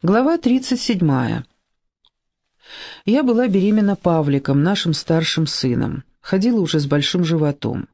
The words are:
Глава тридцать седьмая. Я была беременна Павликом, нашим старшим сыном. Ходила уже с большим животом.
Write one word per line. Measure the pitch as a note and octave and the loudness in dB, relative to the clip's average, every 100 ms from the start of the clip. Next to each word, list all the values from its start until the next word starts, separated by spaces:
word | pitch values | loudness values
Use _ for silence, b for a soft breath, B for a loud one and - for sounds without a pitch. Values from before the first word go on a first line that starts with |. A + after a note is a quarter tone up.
Глава | E3 G#3 C4 E4 | 2 2 2 0
тридцать | C4 B3+ B3+ B3 | 0 0 0 -6
седьмая. | - G#3 E3 C3+ A#2+ A2+ B2 _ _ _ _ _ _ _ _ _ _ _ B B B B | -2 0 2 0 -2 -4 -8 _ _ _ _ _ _ _ _ _ _ _ B B B B
Я | - A#3+ | 0 2
была | C4+ A3+ B3+ | 2 2 2
беременна | G3 F#3+ G#3+ G3+ G3 | 2 2 2 2 0
Павликом, | F3+ E3 C#3+ C#3 C#3 C#3 | 0 2 2 0 2 2
нашим | D#3 G3+ - | 2 0 -2
старшим | D#3 - E3 D#3+ - D#3 | -4 0 0 0 -2 -2
сыном. | - C3+ A#2+ - - - _ | -2 -2 -2 -2 -6 -14 _
Ходила | - F#3+ G#3+ A#3+ | -4 0 2 0
уже | E3+ D#3 | 0 -2
с | C#3+ | 0
большим | D3 C#3+ F3+ | 0 0 0
животом. | E3+ E3 D3+ C#3+ A2 - - | 0 0 0 -2 -6 -6 -10